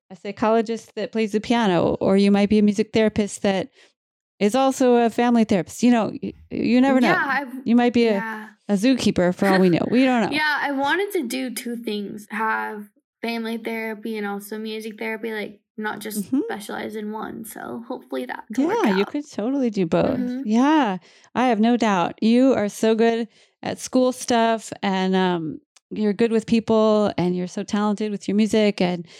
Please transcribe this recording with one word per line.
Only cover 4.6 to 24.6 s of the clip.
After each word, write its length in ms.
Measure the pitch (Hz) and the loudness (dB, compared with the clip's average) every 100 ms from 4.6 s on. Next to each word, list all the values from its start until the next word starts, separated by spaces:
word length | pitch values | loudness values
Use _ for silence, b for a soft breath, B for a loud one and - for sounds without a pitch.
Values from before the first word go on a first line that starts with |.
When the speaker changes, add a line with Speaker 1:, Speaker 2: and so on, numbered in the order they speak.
| 269 262 254 240 | 2 4 4 4
Speaker 1:
a 140 | 233 | 4
family 320 | 240 240 233 | 2 2 4
therapist. 400 | 214 196 156 - | 4 2 0 0
You 80 | 240 | 2
know, 200 | 240 190 - | 4 0 -4
y-, 120 | 196 - - | -10 -12 -10
you 320 | - - 247 | -4 2 4
never 180 | 269 254 | 4 4
know. 100 | - | 4
Speaker 2:
Yeah, 140 | 349 285 | 2 0
I've, 260 | 262 262 262 | -4 -6 -10
Speaker 1:
You 120 | 214 240 | 0 2
might 180 | 240 | 4
be 140 | 240 226 | 2 2
a, 60 | |
Speaker 2:
yeah. 340 | 196 220 214 214 _ - | 0 -4 -10 -14 _ -2
Speaker 1:
a 60 | |
zookeeper 600 | 196 247 247 208 - 180 180 | 0 2 2 2 2 0 2
for 120 | 196 | 2
all 100 | 185 | 4
we 100 | 185 | 4
know. 160 | 165 - | 4 2
We 120 | 247 | 2
don't 180 | 262 247 196 | 2 2 0
know. 0 | |
Speaker 2:
<laughs> 40 | 302 | -2
Yeah, 220 | 302 285 | -2 -2
I 100 | 285 | -2
wanted 400 | 269 277 330 415 | -2 0 0 -2
to 140 | 381 240 | -4 -4
do 260 | 262 254 | -6 -6
two 220 | - 233 240 | -8 -10 -8
things, 500 | 226 208 202 208 - | -6 -6 -8 -12 -12
have 540 | 214 220 220 220 214 208 _ _ _ | -4 -2 -2 -6 -10 -16 _ _ _
family 360 | 226 233 226 226 | -8 -6 -6 -6
therapy 600 | 226 226 220 214 226 214 | -6 -8 -8 -8 -8 -8
and 80 | 202 | -6
also 320 | 202 202 214 | -8 -10 -10
music 400 | 220 220 220 214 | -10 -10 -10 -10
therapy, 340 | 220 214 226 | -10 -8 -8
like, 280 | 214 208 - _ - | -8 -10 -14 _ -10
not 220 | 214 - | -8 -8
just 260 | 214 208 - | -8 -8 -6
Speaker 1:
Mm-hmm. 140 | 262 453 | -6 -6
Speaker 2:
specialize 500 | 220 214 - 226 214 | -8 -10 -10 -10 -10
in 160 | 208 | -10
one. 340 | 214 - - - | -10 -10 -12 -14
So 380 | - - 240 233 | -14 -12 -12 -10
hopefully 380 | 247 - 262 254 | -12 -8 -8 -8
that 200 | - - | -12 -8
can 120 | 220 320 | -2 0
work 120 | 453 | 2
Speaker 1:
Yeah, 120 | 277 190 | 2 0
you 60 | |
Speaker 2:
out. 100 | 202 | -2
Speaker 1:
could 180 | 294 - | -6 -8
totally 380 | - 226 277 240 | -6 -4 -2 -2
do 160 | 208 170 | -2 0
both. 320 | 175 - - | 0 0 -2
Speaker 2:
Mm-hmm. 240 | 247 254 214 | -6 -6 0
Speaker 1:
Yeah, 520 | 226 285 320 220 185 b b b 214 | 2 4 4 2 -2 b b b -2
I 120 | 254 | 0
have 120 | 214 | 2
no 180 | 226 240 | 2 4
doubt. 380 | 220 190 170 - | 2 2 0 0
You 300 | 220 240 262 226 | 2 6 4 4
are 120 | 208 | 0
so 280 | - 220 226 | 0 0 4
good 320 | 233 226 226 b b b | 2 0 -6 b b b
at 160 | - - | -10 -10
school 340 | - 262 254 | -2 0 0
stuff, 640 | 247 - 233 226 226 | -2 -2 2 2 0